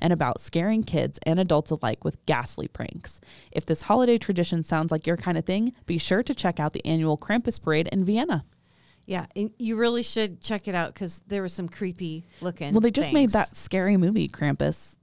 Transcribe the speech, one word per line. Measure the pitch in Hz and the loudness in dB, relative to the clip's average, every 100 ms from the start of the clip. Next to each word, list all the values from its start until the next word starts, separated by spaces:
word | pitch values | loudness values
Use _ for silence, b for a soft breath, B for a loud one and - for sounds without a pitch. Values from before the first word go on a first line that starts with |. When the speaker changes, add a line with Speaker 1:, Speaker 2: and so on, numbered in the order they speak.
Speaker 1:
and | 170 | 0
about, | 165 127 - | 2 0 -2
scaring | - 165 196 220 | -2 0 2 0
kids | - 151 127 - | 0 -2 -2 -2
and | 160 170 | 0 2
adults | 180 151 - | 4 2 2
alike | 156 117 - | -2 -2 -2
with | 151 - - | -4 -4 0
ghastly | 123 127 - - | 0 -2 -8 -8
pranks. | - - 175 - - B B B | -8 -10 -10 -14 -16 B B B
If | - - | -4 -2
this | 156 | -2
holiday | - 233 247 233 | 2 4 6 4
tradition | - 175 170 165 | 2 0 0 -2
sounds | 160 160 165 | 0 0 0
like | 156 165 | 0 0
your | 170 | -2
kind | 180 160 | 0 -2
of | 147 | 0
thing, | 196 240 B - | 0 0 B -4
be | 165 | -4
sure | - 190 | 0 0
to | - - | 0 -2
check | 180 165 | -2 0
out | 151 | -2
the | - - | -2 -2
annual | 160 160 151 | 0 2 0
Krampus | - 233 233 - | 0 0 0 -2
parade | - 156 170 | 0 0 2
in | 190 | 0
Vienna. | 185 220 330 165 - b b b b b - | 2 2 0 -2 -4 b b b b b -8
Speaker 2:
Yeah, | 185 - | -6 -6
and | 202 214 - | -6 -6 -4
you | 226 226 | -4 2
really | 233 240 | 2 2
should | 233 226 208 170 | -2 -2 -2 -4
check | - 208 208 | -4 -4 -2
it | 180 | -2
out | 165 | -2
'cause | - 180 - - | -4 -8 -8 -6
there | 202 | -4
was | 180 | -4
some | 175 175 | -6 -8
creepy | - 190 175 170 160 - - | -6 -8 -6 -8 -8 -12 -8
looking | 175 175 143 | -8 -6 2
Speaker 1:
Well, | 214 | 4
they | 233 | 4
just | 277 302 | 2 2
made | 302 247 | 4 6
Speaker 2:
things. | |
Speaker 1:
that | 214 - - | 4 2 -2
scary | - 190 185 196 | -2 2 4 6
movie | 175 214 147 | 4 2 0
Krampus, | - 147 - 147 - - - | -2 -2 2 0 -2 -10 -8